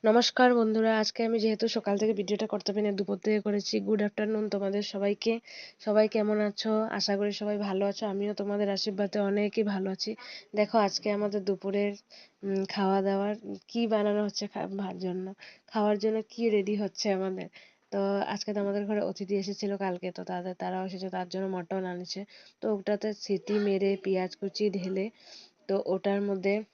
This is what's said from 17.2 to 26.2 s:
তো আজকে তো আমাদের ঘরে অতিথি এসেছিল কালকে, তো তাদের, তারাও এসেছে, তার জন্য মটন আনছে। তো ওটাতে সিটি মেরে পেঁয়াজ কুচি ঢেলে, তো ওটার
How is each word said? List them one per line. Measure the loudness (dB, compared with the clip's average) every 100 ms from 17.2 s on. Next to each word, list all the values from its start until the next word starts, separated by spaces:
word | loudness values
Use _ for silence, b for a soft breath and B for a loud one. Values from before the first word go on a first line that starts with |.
| 0 -4 -10 B B B _
তো | -2 0 0 -2
আজকে | -4 -4
তো | -2
আমাদের | 0 -2 0
ঘরে | 0
অতিথি | -2 -4 -2 -2
এসেছিল | -2 -4 -4 -2
কালকে, | -2 -4 -6
তো | -8
তাদের, | -6 -6 -6 -6
তারাও | -4 -4 -4
এসেছে, | -6 -6
তার | -6 -6
জন্য | -4 -4
মটন | -4 -4 -4 -4
আনছে। | -6 -8 -8 -10 B B _
তো | -2
ওটাতে | -2 0 -2 -2 -6
সিটি | -4 -4 0 0
মেরে | 2 2 2 0
পেঁয়াজ | 0 0 -2 -4
কুচি | -8 0 0
ঢেলে, | 0 -4 -4 -4 B B B B _ -2
তো | -2 0
ওটার | 0 2 0